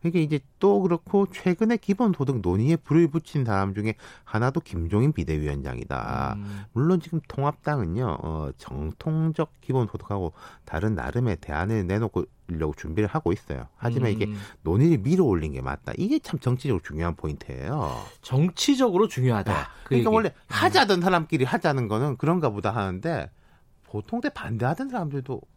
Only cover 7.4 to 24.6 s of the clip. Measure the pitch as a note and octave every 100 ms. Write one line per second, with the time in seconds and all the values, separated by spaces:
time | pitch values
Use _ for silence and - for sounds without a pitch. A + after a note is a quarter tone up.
7.4 | C#3 D3+ - D3 F2 F#2 B2 D2+ D2+ D#2
8.4 | D2 - - C#2 D2+ - - D#3 D#3+ D#3
9.4 | D#3 _ - C3 A2+ - - G2+ F2 -
10.4 | - - - E2 G#2+ G2+ B1+ - B2 F#2
11.4 | - D2 F#2 A2+ F2+ G2+ A2 - E2 _
12.4 | - E2 D#2 D2 - D#2+ G#2+ D#3+ E2+ E2+
13.4 | - C#2 - _ A#2+ A#2 B2 G#2 G#2 G#2
14.4 | G2+ - D#2+ F#2 D#3 D3+ G#2 F3+ D#3 F2+
15.4 | D#2 C2+ C2 C#2 - A#1+ G3+ D4+ - D#3+
16.4 | - B2 C#3+ G2+ - D2+ E2+ E2 D#2 D2
17.4 | - B1+ C#2 D3 F2 A#1+ G1+ - - C3
18.4 | E3+ - - C4+ B3+ F3+ F3+ - B2+ A2+
19.4 | G2 G2+ - - - B2+ A2+ A3 G#3 -
20.4 | _ - F4 - G3 F#3 F3 F3 D#3 D#3
21.4 | B2+ - E3+ C#3 A2+ G#2+ C#3+ A#2+ C#3+ F3+
22.4 | D3 G#2 G2+ A2 G2 F#2 D#3 D3+ D2+ _
23.4 | _ _ _ _ _ G#2+ G#2 A#3 C#4+ -
24.4 | - A2+